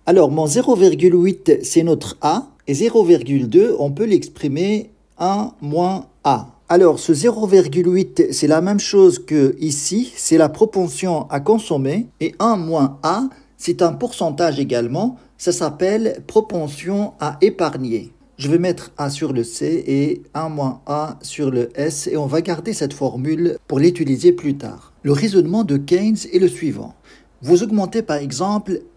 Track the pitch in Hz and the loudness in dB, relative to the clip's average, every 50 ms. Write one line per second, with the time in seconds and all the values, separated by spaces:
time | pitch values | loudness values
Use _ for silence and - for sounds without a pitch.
0 | _ - 180 190 156 135 147 160 160 147 143 233 254 - 247 180 190 185 151 143 | _ 4 4 6 6 4 4 0 0 0 0 0 2 2 4 6 6 4 6 6
1 | 165 180 170 180 175 190 190 - - - 156 - - - - 170 160 165 156 147 | 4 4 6 4 4 2 0 0 2 2 2 2 2 0 0 2 2 2 2 0
2 | - - - - - 151 165 220 277 - _ _ _ - 143 135 208 233 226 226 | -2 -6 -8 -4 -2 0 0 -2 -4 -8 _ _ _ -4 -2 0 0 2 4 4
3 | 196 170 175 139 117 131 139 135 123 113 - 180 214 240 202 - 143 143 139 147 | 6 6 6 4 4 0 -2 -2 0 4 4 4 6 4 2 0 -2 -2 -2 -2
4 | 220 220 196 160 - - - - - 143 135 156 185 202 214 208 208 - _ _ | 0 2 2 0 0 -2 -8 -6 -6 -4 -2 -2 -2 -2 -2 -2 -4 -8 _ _
5 | _ _ _ - 170 185 196 208 214 - - _ 147 147 147 165 175 185 190 190 | _ _ _ -4 -4 -2 -2 -2 -4 -6 -10 _ -8 -4 -2 0 0 0 -2 -4
6 | - - _ _ - 147 131 110 104 - - _ _ - 170 180 185 170 143 - | -8 -12 _ _ -2 0 0 0 -2 -8 -18 _ _ 0 2 4 4 4 2 2
7 | - - 160 139 180 240 220 220 214 190 190 190 160 143 139 180 175 175 180 190 | 0 -2 0 2 2 0 0 0 2 4 4 4 4 4 0 0 0 2 2 0
8 | 185 - - - 170 - - - - 180 156 160 175 196 208 202 - - 208 196 | 0 0 0 0 0 0 0 -2 0 2 2 2 2 0 0 -2 -2 0 4 6
9 | 190 180 175 - - - 156 151 139 135 127 - 156 156 139 - - - 180 220 | 6 6 6 4 -2 -2 2 2 2 2 2 -2 -4 -4 -4 -4 -6 -4 -2 -2
10 | 247 - - - - - 165 160 156 147 151 - 220 214 - 190 180 170 - - | -4 -4 -6 -8 -2 2 4 4 4 4 2 2 0 0 2 0 -2 -2 -4 -6
11 | 190 185 170 151 131 - 143 143 139 202 220 226 220 - 170 139 135 135 156 208 | -4 -4 -4 -4 -4 -6 -6 -2 0 0 0 0 0 -2 -2 -2 -2 -2 -2 -4
12 | 233 - _ - 156 160 - - 196 233 226 185 165 160 165 156 139 135 139 - | -4 -6 _ -6 -6 -6 -4 -2 0 0 0 0 -2 -2 0 0 0 0 -2 -2
13 | - 160 180 214 269 262 - - _ _ _ - - 170 175 - 175 165 - - | -4 -2 -2 -2 -2 -4 -6 -10 _ _ _ -8 -4 -4 0 0 0 0 0 -2
14 | - - - - 180 165 143 143 165 165 139 135 139 110 123 120 117 120 131 165 | -8 -8 -6 -4 -4 -4 -2 0 0 0 0 -2 -4 -2 -2 -2 -2 -2 -4 -4
15 | 208 254 254 - _ _ _ - - 175 175 - 165 151 147 - 180 190 208 220 | -4 -4 -6 -8 _ _ _ -6 -4 -4 -2 -2 -2 -6 -4 -2 -2 0 0 0
16 | 226 220 - - - - - 220 208 - 202 175 156 143 143 - 165 175 202 202 | -2 -2 -4 -6 -8 -2 0 0 0 0 -2 -6 -6 -6 -10 -10 -8 -4 -4 -4
17 | 208 202 - - 151 147 147 - 185 196 185 - 170 151 139 131 131 120 113 110 | -4 -6 -6 -6 -6 -6 -2 2 0 2 2 0 -2 -4 -4 -4 -6 -4 -4 -6
18 | 90 - - _ _ _ _ - 135 139 160 170 180 185 170 - - - - - | -6 -10 -18 _ _ _ _ -8 -2 0 0 2 2 0 -2 -4 -8 -14 -10 -8
19 | 143 139 139 - 165 147 135 120 117 - - - 147 151 165 - - - 135 139 | -6 -6 -6 -6 -6 -4 -4 -4 -6 -6 -8 -6 -4 -4 -4 -4 -2 -2 -2 0
20 | 143 147 - - - _ - 151 160 160 156 147 139 135 127 - _ - 143 151 | 0 -2 -2 -6 -8 _ -10 -8 -8 -6 -6 -6 -6 -6 -6 -8 _ -6 -6 -6
21 | 151 156 151 - - - - - 147 135 127 120 120 120 - - 147 160 147 - | -6 -6 -10 -12 -16 -12 -8 -4 -4 -2 0 -2 -2 -4 -4 -4 -4 -4 -4 -6
22 | - - - 156 147 139 143 165 165 190 170 160 - 226 208 - 151 143 143 - | -6 -6 -4 -4 -4 -2 -2 -2 -2 -2 -4 -6 -6 -6 -6 -4 -6 -6 -4 -4
23 | 139 127 - 123 127 151 160 156 175 170 - - _ - 147 131 147 175 175 170 | -4 -4 -4 -4 -4 -4 -2 -2 -2 -2 -2 -4 _ -4 0 2 2 2 2 2
24 | 160 135 131 120 - 175 175 175 - 147 139 139 131 110 98 - - _ _ _ | 0 -2 0 2 4 4 4 4 0 -4 -4 -4 -6 -12 -14 -16 -20 _ _ _
25 | - 143 143 - - 220 196 190 156 156 190 220 226 156 143 139 143 143 175 185 | -2 0 0 0 0 2 2 2 2 2 0 -2 0 0 -2 -2 0 0 0 2
26 | 208 220 220 208 - - - 180 190 175 - - 165 147 104 107 110 113 - _ | 2 0 0 -2 -2 -2 0 2 2 2 0 -2 -6 -6 -6 -6 -10 -16 -18 _
27 | _ _ - _ _ _ _ _ - 123 349 349 - 208 214 208 190 175 - 226 | _ _ -20 _ _ _ _ _ 0 2 2 2 4 2 0 0 0 0 -2 -4
28 | 226 - 151 147 143 135 120 127 180 196 208 208 202 196 185 - - - _ | -4 -2 -4 -4 -4 -6 -6 -4 -2 -2 -2 -2 -4 -4 -6 -8 -8 -12 _